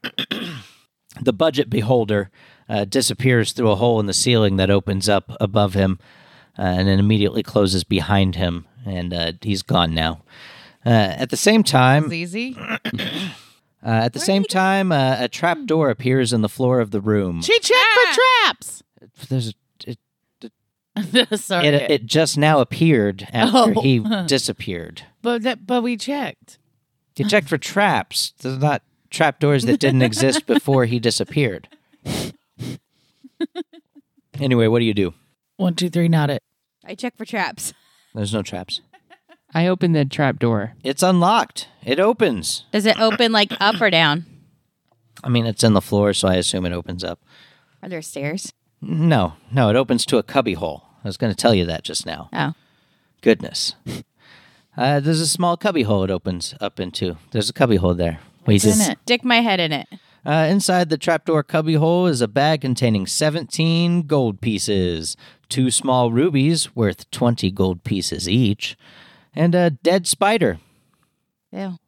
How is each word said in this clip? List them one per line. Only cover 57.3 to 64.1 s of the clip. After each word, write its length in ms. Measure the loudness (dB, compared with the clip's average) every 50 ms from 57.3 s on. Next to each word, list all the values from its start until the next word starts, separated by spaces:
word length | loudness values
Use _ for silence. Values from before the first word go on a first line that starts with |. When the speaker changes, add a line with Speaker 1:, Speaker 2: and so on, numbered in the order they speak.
Speaker 1:
There's 180 | -4 -4 -4 -4
a 40 | 0
cubby 240 | 0 2 4 4
hole 160 | 4 4 2 2
there. 260 | 2 0 -2 -4 -6 -12 _ _ _ 0
We 100 | 2 4
Speaker 2:
What's 100 | 4 6
in 60 | 4
Speaker 1:
just 180 | 4 4 2 0
Speaker 2:
it? 60 | -2 -4 -2
Speaker 3:
Stick 220 | -2 -2 0 2
my 160 | 2 2 2
head 180 | 2 2 0 0
in 120 | 0 -2 -4
it. 140 | -6 -8 -10 -18 -20 _ _ _ _ -4
Speaker 1:
Uh, 220 | -2 0 2 2 2
inside 400 | 2 0 2 2 2 2 2 0
the 80 | -2
trapdoor 460 | -2 0 0 -2 0 0 0 0 0 0
cubby 300 | 0 -2 -2 0 2 2
hole 300 | 2 2 2 2 2 2
is 160 | 2 2 0
a 60 | -2
bag 340 | 0 0 0 2 2 0 0
containing 460 | 0 -2 -2 0 2 2 2 0 -2
seventeen 960 | -2 -2 0 0 0 0 -2 -6 -6 -4 -2 0 2 2 2 2 0 0 0 0
gold 380 | 0